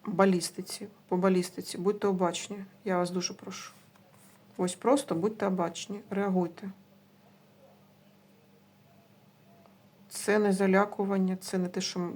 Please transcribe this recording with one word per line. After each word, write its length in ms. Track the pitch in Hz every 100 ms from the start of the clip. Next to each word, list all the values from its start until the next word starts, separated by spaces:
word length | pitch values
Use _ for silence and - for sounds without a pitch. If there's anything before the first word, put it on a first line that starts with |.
| -
балістиці, 800 | 180 196 180 165 - 190 - 202 - -
по 80 | 185
балістиці. 640 | 190 185 175 - 180 -
Будьте 300 | 180 208 202
обачні, 560 | 185 180 165 - 208 196 -
я 140 | 214 180
вас 120 | 175
дуже 240 | 180 175
прошу. 380 | - - 190 - - - _ - - - - - -
Ось 180 | 180
просто 400 | 180 220 285 -
будьте 320 | 165 202 220 202
обачні, 540 | 185 170 - - 202 -
реагуйте. 600 | 196 202 185 175 - 196 - - _ _ _ _ _ _ _ - - _ _ _ _ _ _ _ _ _ _ _ - _ _ _ _ - - - _ - _ -
Це 300 | - - 208
не 140 | 208
залякування, 840 | 190 196 190 202 - 196 196 190 185
це 220 | - 185
не 100 | 180
те, 120 | 185
що 300 | 185 185 175